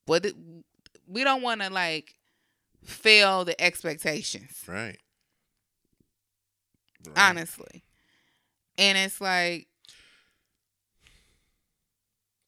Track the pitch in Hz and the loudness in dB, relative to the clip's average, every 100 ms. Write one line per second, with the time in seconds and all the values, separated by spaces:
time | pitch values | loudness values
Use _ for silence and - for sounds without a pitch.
0 | - 165 196 185 165 165 - _ _ _ | 0 0 0 -8 -16 -20 -20 _ _ _
1 | - 208 269 262 240 220 190 190 170 156 | -12 -2 0 0 -2 -4 -4 -2 -2 -4
2 | - _ _ _ _ _ _ _ - - | -10 _ _ _ _ _ _ _ -20 0
3 | 220 214 196 190 175 - 175 - 170 147 | 6 8 8 2 -2 0 0 0 -6 -6
4 | 165 151 - 98 123 - - 95 113 - | -6 -6 -8 -12 -14 -20 -12 -10 -10 -14
5 | _ _ _ _ _ _ _ _ _ _ | _ _ _ _ _ _ _ _ _ _
6 | _ _ _ _ _ _ _ _ _ _ | _ _ _ _ _ _ _ _ _ _
7 | - 160 196 170 165 - - - _ _ | -4 2 2 2 -6 -14 -20 -20 _ _
8 | _ _ _ _ _ _ _ - 196 190 | _ _ _ _ _ _ _ 0 2 2
9 | 190 - 196 180 175 170 - _ - - | -2 -4 -2 0 -2 -4 -12 _ -20 -20
10 | - _ _ _ _ _ _ _ _ _ | -20 _ _ _ _ _ _ _ _ _
11 | _ _ _ _ _ _ _ _ _ _ | _ _ _ _ _ _ _ _ _ _
12 | _ _ _ _ | _ _ _ _